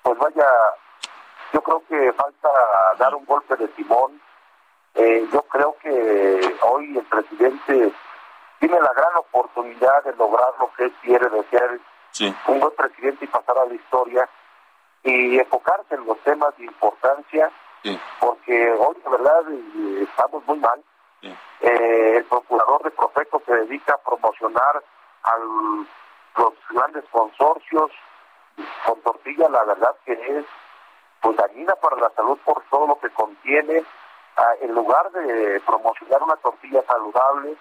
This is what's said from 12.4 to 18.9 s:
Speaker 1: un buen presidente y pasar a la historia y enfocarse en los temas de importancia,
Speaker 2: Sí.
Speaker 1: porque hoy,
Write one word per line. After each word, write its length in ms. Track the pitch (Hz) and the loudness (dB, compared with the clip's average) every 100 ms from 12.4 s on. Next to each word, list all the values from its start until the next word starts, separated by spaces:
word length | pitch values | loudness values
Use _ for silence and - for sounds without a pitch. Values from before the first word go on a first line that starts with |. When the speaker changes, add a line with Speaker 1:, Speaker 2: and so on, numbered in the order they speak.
| - | -2
Speaker 1:
un 120 | - | 0
buen 160 | 147 - | 0 -2
presidente 500 | 139 - 131 - 139 | -6 -2 -6 -6 -6
y 20 | |
pasar 300 | 117 - 127 | -4 -2 0
a 80 | 123 | 0
la 80 | |
historia 560 | 117 - 127 123 123 - _ _ _ _ _ _ _ | -4 -4 -2 0 -2 -2 _ _ _ _ _ _ _
y 360 | 131 127 127 127 | -2 0 2 2
enfocarse 560 | 127 127 - 190 - 143 | 2 -2 0 -2 -2 -8
en 100 | 113 | -6
los 140 | 110 | -4
temas 360 | 143 147 147 143 | -2 0 -2 -4
de 80 | 117 | -20
importancia, 840 | - 107 - 127 143 143 156 156 - - - | -4 -4 0 -2 -2 -2 0 0 -2 -20 -14
Speaker 2:
Sí. 180 | 107 92 - - | -10 -10 -12 -2
Speaker 1:
porque 520 | 120 117 - 120 117 | -2 -2 -2 0 2
hoy, 220 | 113 127 | 2 0